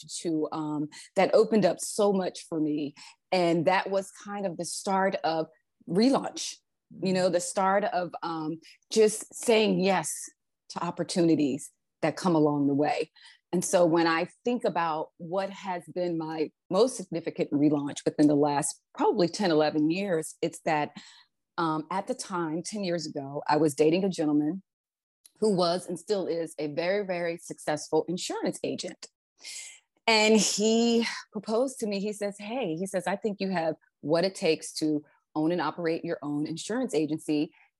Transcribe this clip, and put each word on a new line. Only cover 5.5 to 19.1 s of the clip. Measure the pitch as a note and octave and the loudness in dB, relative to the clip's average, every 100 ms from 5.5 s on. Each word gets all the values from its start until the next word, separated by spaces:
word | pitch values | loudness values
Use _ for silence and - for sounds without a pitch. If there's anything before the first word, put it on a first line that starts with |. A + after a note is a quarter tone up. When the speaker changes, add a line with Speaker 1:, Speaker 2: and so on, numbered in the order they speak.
| _ _ _ - | _ _ _ -2
Speaker 1:
relaunch, | F3 B3+ A#3 - - - - _ _ _ - | 2 4 2 -2 -8 -10 -12 _ _ _ -6
you | F#3+ | -2
Speaker 2:
Mm. | |
Speaker 1:
know, | F#3 F#3 | 2 2
the | F3 | 2
start | F3 - F#3+ G3+ | 0 0 2 2
of, | G3+ F3+ F3 - | 0 -2 -6 -8
um, | E3 D#3+ D#3 E3 - - - | -8 -6 -6 -8 -12 -20 -2
just | A3 G#3+ - - | 4 4 2 -10
saying | - - A3 G#3 F3+ | -4 2 4 4 4
yes | F#3 F#3 D3+ - - _ _ _ - | 2 2 -2 -8 -12 _ _ _ -14
to | - | -8
opportunities | E3+ F3+ D#3+ F#3+ E3 D#3 C#3+ C3 - _ _ _ | -6 -4 -2 2 4 4 2 -2 -8 _ _ _
that | D#3+ D3 | -4 0
come | F#3+ | 2
along | D#3+ D3+ D3 C#3 | 4 4 4 2
the | |
way. | C#3 - - - _ - - _ | 2 0 -2 -6 _ -20 -20 _
And | F3+ | -4
so | - F#3 F3 | 2 4 4
when | E3+ E3 | 4 2
I | E3 F3+ _ | 0 -2 _
think | A#3+ B3 | -4 -2
about | G#3+ F3 E3 D#3 - - | -2 -2 -2 -2 -6 -12
what | E3+ F#3+ G3 | -6 -4 -4
has | F#3+ F#3+ F3+ E3 | -8 -8 -8 -8
been | F3+ F3 E3 | -4 -2 -2
my | D#3 D#3+ D3+ _ - | -4 -4 -4 _ -2
most | F#3 B3+ - | 2 2 0
significant | F#3 E3 D#3 - D#3+ | -8 -6 -4 -4 -2
relaunch | C#3+ D3 C#3+ C#3+ - | 4 4 4 -2 -4
within | D#3+ D#3 D3 | -2 4 4
the | |
last | C#3+ D3 C#3+ - - _ - | 6 4 2 -2 -6 _ 0
probably | G#4 | 2